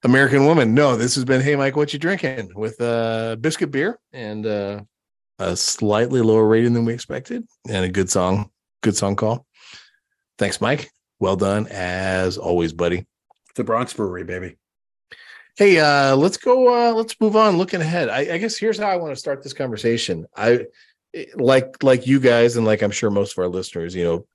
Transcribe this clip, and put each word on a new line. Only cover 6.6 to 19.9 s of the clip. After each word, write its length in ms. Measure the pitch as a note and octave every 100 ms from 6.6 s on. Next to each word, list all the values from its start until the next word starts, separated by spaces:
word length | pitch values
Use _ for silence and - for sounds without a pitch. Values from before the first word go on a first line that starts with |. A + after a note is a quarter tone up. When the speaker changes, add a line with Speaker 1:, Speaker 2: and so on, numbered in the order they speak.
| A#2+
Speaker 1:
than 120 | A#2+ A2+
we 80 |
expected 540 | A#2+ - - - A#3+ A#3 _ -
and 160 | G#2 F#2
a 40 |
good 200 | F#2 F#2
song, 400 | G2 F2+ F#2+ G#2 _ _ _
good 140 | A2+ G2
song 180 | G2 G2+
call. 300 | A2 A#2+ _ _ - - _ _ _ _ _ _
Thanks, 200 | G2+ -
Mike. 300 | G#2+ C#3+ - _ _ _
Well 160 | G2 F#2+
done, 320 | G2 G2+ A2
as 680 | G2 F2+ F#2 F#2+ F#2 F#2 F2+
always, 340 | E2+ F2 E2
buddy. 320 | D#2+ F2 F2 - _ _ _ _ -
Speaker 2:
The 80 |
Bronx 300 | A2 A2+ B2
Brewery, 300 | - G#2 F2+
baby. 320 | F2 F2+ F2+ - _ _ _ _ _ - - - _ -
Speaker 1:
Hey, 200 | G3+ F3
uh, 360 | D3+ C#3+ C#3 C3+
let's 220 | E3 F#3
go, 520 | - B3+ B3 A#3+ A#3+
uh, 40 |
let's 260 | A3+ A3+ -
move 140 | A3 G#3+
on, 220 | G#3+ F3
looking 240 | F#3 F#3
ahead. 280 | D#3 F3 C3
I, 100 | A2+ C#3+
I 40 | E3+
guess 200 | A3 A3
here's 220 | G#3+ G#3
how 80 | G#3
I 80 | F#3
wanna 180 | E3 C3
start 280 | - C3+
this 100 | C3+
conversation. 720 | - C3+ A2 A2+